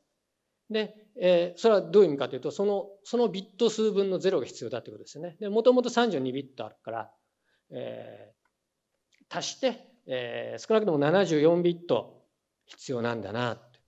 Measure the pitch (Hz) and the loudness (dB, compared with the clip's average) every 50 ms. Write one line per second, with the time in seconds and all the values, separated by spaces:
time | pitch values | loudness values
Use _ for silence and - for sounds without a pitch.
0 | _ _ _ _ _ _ _ _ _ _ _ _ _ - 214 214 214 - - - | _ _ _ _ _ _ _ _ _ _ _ _ _ -6 -4 -4 -4 -6 -8 -16
1 | - _ _ - 185 180 180 170 170 175 - - - 226 214 190 165 165 165 208 | -20 _ _ 0 2 4 4 4 2 0 -2 0 4 4 4 4 2 4 6 6
2 | 202 165 143 139 131 123 131 127 - 151 - - 196 208 202 196 - - - - | 6 6 6 2 -2 -4 -6 -6 -8 -6 -4 -2 -2 -2 -2 -2 -4 -8 -12 -20
3 | _ - - 240 240 208 170 190 196 - _ - 240 220 214 - 220 214 196 202 | _ -4 0 0 0 0 0 -4 -10 -12 _ -2 0 0 0 0 0 0 2 0
4 | 202 196 185 165 - 190 185 151 120 - - - 131 110 131 113 107 - 107 107 | 0 0 0 0 0 0 0 0 -2 -4 -8 -12 -10 -10 -10 -10 -10 -12 -16 -18
5 | - - - 147 165 175 160 - 214 202 202 226 226 254 254 254 240 247 247 233 | -18 -20 -16 -14 -14 -14 -12 -10 -8 -4 -2 2 6 6 6 6 4 0 2 0
6 | 240 233 180 139 131 131 127 139 139 - _ - 113 107 - _ _ 113 113 113 | 2 2 0 -2 -2 -4 -4 -6 -8 -10 _ -14 -14 -14 -14 _ _ -10 -8 -8
7 | 107 113 _ _ _ _ _ _ _ _ _ _ _ _ - 127 123 120 117 117 | -10 -10 _ _ _ _ _ _ _ _ _ _ _ _ -12 -12 -10 -10 -12 -14
8 | 117 117 113 107 107 110 _ _ _ _ _ _ _ _ _ _ _ _ _ _ | -16 -18 -20 -20 -20 -20 _ _ _ _ _ _ _ _ _ _ _ _ _ _
9 | _ _ _ _ _ - - 170 147 - - - - 254 - - - _ _ _ | _ _ _ _ _ -14 -10 -10 -8 -10 -6 -4 -4 -4 -4 -6 -10 _ _ _
10 | _ - 131 127 123 117 120 117 117 117 117 - - - 220 220 214 196 160 143 | _ -8 -8 -6 -6 -6 -8 -8 -10 -10 -10 -10 -2 0 2 2 2 2 2 2
11 | 143 147 170 196 196 160 165 151 143 165 170 175 175 175 170 170 - - 139 110 | 2 2 4 2 2 2 2 4 4 4 4 4 2 0 0 -2 -2 -2 -2 -2
12 | - - - _ _ _ _ _ _ _ _ _ _ - - - - - 131 120 | -2 -4 -12 _ _ _ _ _ _ _ _ _ _ -20 -20 -16 -10 -8 -6 -4
13 | 117 120 117 113 101 98 104 117 123 120 107 - - _ _ _ _ | -4 -4 -4 -4 -6 -6 -6 -4 -4 -4 -4 -6 -12 _ _ _ _